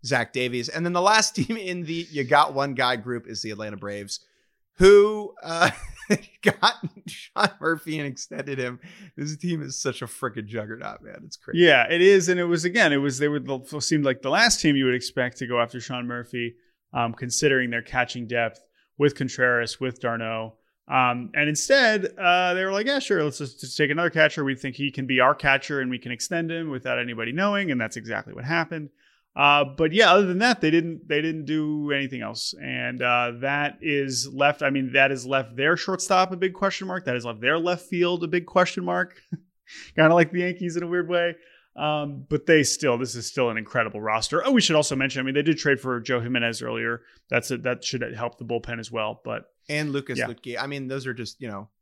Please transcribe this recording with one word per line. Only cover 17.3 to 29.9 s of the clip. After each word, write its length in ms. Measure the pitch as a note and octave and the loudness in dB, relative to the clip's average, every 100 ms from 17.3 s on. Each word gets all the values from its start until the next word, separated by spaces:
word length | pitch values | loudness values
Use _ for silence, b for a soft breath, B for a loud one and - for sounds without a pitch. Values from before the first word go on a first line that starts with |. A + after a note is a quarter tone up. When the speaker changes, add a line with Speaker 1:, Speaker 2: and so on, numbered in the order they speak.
| - D3+ C3+ B2 | 0 2 2 0
Speaker 2:
their 120 | A#2 | -4
catching 440 | A#2 C3 A#2+ B2+ A#2 | -4 -2 -2 -4 -6
depth 340 | A#2+ A2+ - _ _ _ _ | -2 -2 -4 _ _ _ _
with 160 | C#3+ | 0
Contreras, 680 | C#3+ C3 - B2+ A#2+ A#2 - | 2 -6 0 2 2 0 -4
with 200 | C3 B2 | -6 -4
d'Arnaud. 540 | B2 A2+ A2+ A2+ A2+ - _ _ _ | -4 -4 -4 -6 -8 -12 _ _ _
Um, 420 | C3 B2+ B2 B2 | 2 2 2 -4
and 140 | - D3 | -2 0
instead, 580 | D3+ - C#4 B3 G#3+ F#3 - | 0 2 4 4 2 -2 0
uh, 360 | F#3 F3+ F3+ | 2 4 2
they 100 | F3+ | 0
were 80 | F#3+ | -2
like, 140 | G3 A3+ | -2 0
"Yeah, 120 | C#4 | -2
sure, 240 | - F#3+ | 0 0
let's 160 | D3 C3 | 0 -2
just, 220 | C#3 - | -10 -12
just 160 | C3 - | -14 0
take 120 | D3 | 0
another 200 | D3 E3+ | 2 0
catcher. 320 | D#3+ D#3 D#3 | 4 2 2
We 120 | C#3 C3 | -4 -4
think 180 | C#3 | -8
he 160 | B2+ C#3+ | -6 -8
can 160 | C3 C3 | -6 -2
be 140 | B2+ | 4
our 140 | B2+ | 4
catcher 460 | D3 C#3+ C3+ - C#3+ | 4 2 2 0 -4
and 80 | C3 | -4
we 80 | B2+ | -6
can 120 | B2 | -8
extend 380 | A#2+ - E3+ E3 | -10 -6 -4 -4
him 200 | E3 D#3+ | -6 -6
without 280 | C3 B2+ B2 | -8 -4 -4
anybody 320 | A#2+ A#2 A2+ | -4 -4 -6
knowing." 380 | C#3+ G3 G3+ F#3+ | 0 0 0 -2
And 100 | B2+ | -2
that's 160 | A2+ - | -2 -6
exactly 380 | A2+ G#2 G#2+ | -8 -8 -8
what 100 | G2 | -12
happened. 460 | A#2+ E3+ D#3+ E3 D3+ _ _ _ _ | -4 -2 -2 -6 -10 _ _ _ _
Uh, 300 | - C#3+ C#3+ | 2 4 6
but 280 | C#3 C3+ D#3+ | 2 0 0